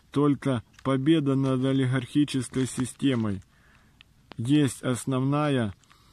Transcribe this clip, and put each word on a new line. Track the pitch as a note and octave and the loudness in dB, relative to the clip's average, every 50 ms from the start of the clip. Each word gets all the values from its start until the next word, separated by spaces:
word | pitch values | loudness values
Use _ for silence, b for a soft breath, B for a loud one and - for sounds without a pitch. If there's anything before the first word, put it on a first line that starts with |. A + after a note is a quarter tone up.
| b _ | b _
Только | - C#3 D3 D3 C#3+ - - C#3 C3 A#2 - _ _ - _ | 0 2 2 2 2 2 0 -2 -2 -2 -4 _ _ -8 _
победа | C3+ C3+ C3 C3 D3+ E3 D#3+ C#3+ C3+ C3+ | -2 -2 0 2 2 2 4 4 2 2
над | C3+ C3+ C3+ C3 B2+ C3 | 2 2 2 0 0 0
олигархической | C3+ C3+ C3+ C3+ B2 C3 C3 B2+ - - D3 D3 C3+ - C3+ A#2+ - - C3 C3 | 0 0 2 0 0 0 -2 -4 -2 0 0 0 2 0 -4 -4 -4 -2 -4 -4
системой | A#2 - - C3 A2+ - - - C#3 C3 A#2 A2+ G#2+ G2 F#2+ - b b b b b b b b b b b b _ _ _ _ _ - - | -2 -2 -6 -6 -6 -6 -2 0 0 0 2 0 -2 -4 -6 -8 b b b b b b b b b b b b _ _ _ _ _ -10 -8
есть | A2+ B2 D3 D3+ D3 B2 - - - | 0 2 2 4 2 2 -2 -4 -4
основная | B2+ B2+ A2+ - - C3+ B2+ C3 C#3 C#3+ D3 D3+ D3 C#3 B2+ A2+ G2+ - b b b b b b b | -4 -4 -4 -4 -4 -2 0 0 0 0 0 0 0 0 0 0 -2 -6 b b b b b b b